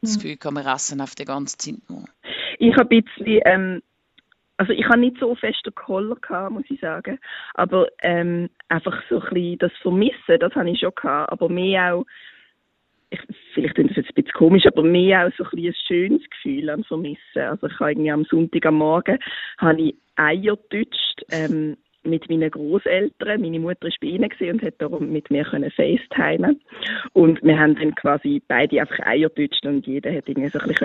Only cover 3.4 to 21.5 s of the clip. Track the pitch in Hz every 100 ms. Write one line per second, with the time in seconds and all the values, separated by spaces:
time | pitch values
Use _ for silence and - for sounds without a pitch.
3.4 | - 190 190 185 - _ _ _ _ _
4.4 | _ - 185 - 233 233 247 247 247 240
5.4 | 220 - - - - 190 214 233 - 180
6.4 | 196 220 - 277 170 160 - 269 - -
7.4 | - - 180 185 170 - 180 170 175 175
8.4 | 175 _ - 165 - - - 175 - 180
9.4 | 175 175 180 - 185 185 226 - - 170
10.4 | 175 - 175 175 180 - - 143 151 -
11.4 | 170 175 185 190 180 175 - - - -
12.4 | _ _ _ _ _ _ - - - -
13.4 | - - 151 - - - 131 - - -
14.4 | 165 190 - - 160 175 185 190 175 -
15.4 | - - 170 - - 175 190 302 - -
16.4 | - 139 151 - - 160 151 143 _ 147
17.4 | 135 151 151 - 151 151 151 151 156 165
18.4 | 165 180 160 156 156 165 - - - -
19.4 | - - 165 160 160 - _ - 151 175
20.4 | 208 208 - 202 226 - - - - 160
21.4 | 156